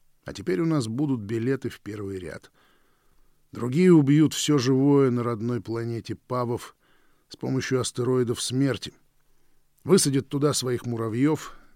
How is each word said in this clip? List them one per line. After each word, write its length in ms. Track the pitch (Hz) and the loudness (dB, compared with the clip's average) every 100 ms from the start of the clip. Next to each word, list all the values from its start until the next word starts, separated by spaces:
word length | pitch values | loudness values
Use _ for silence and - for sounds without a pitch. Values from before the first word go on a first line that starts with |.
| _ _ | _ _
А 100 | - | -14
теперь 280 | - 101 180 | -10 -4 -2
у 60 | 165 | 0
нас 200 | 156 110 | -2 -2
будут 340 | 117 151 127 | -4 -4 -4
билеты 480 | 101 117 120 135 120 | -4 -4 -2 -4 -6
в 100 | - | -10
первый 400 | - 104 98 95 | -14 -10 -8 -8
ряд. 320 | 85 - - _ _ _ _ _ _ _ _ _ _ | -10 -14 -18 _ _ _ _ _ _ _ _ _ _
Другие 400 | 107 120 139 185 | -8 -4 4 8
убьют 440 | 165 135 147 147 - | 8 8 6 4 2
всё 240 | - 147 | 0 2
живое 500 | 120 131 139 143 135 | 2 2 4 6 4
на 140 | 120 | 2
родной 360 | 117 113 117 120 | -2 -4 -4 -6
планете 540 | 95 113 117 117 - | -6 -8 -6 -8 -8
павов 600 | 104 - 123 120 117 - _ _ _ _ _ _ | -12 -6 -4 -4 -6 -8 _ _ _ _ _ _
с 80 | - | -10
помощью 460 | 131 131 - 131 | -4 -4 -2 -2
астероидов 580 | 113 - 123 127 117 117 | -2 -4 0 0 0 -2
смерти. 540 | - 127 139 107 - _ _ _ _ _ _ _ _ _ | -4 0 0 -2 -8 _ _ _ _ _ _ _ _ _
Высадят 460 | 127 185 147 139 - | 2 4 4 0 -2
туда 240 | 143 147 | -2 0
своих 320 | - 127 123 123 | 0 -2 -4 -4
муравьёв 720 | 113 113 113 143 151 - - - | -6 -4 0 0 0 -6 -18 -20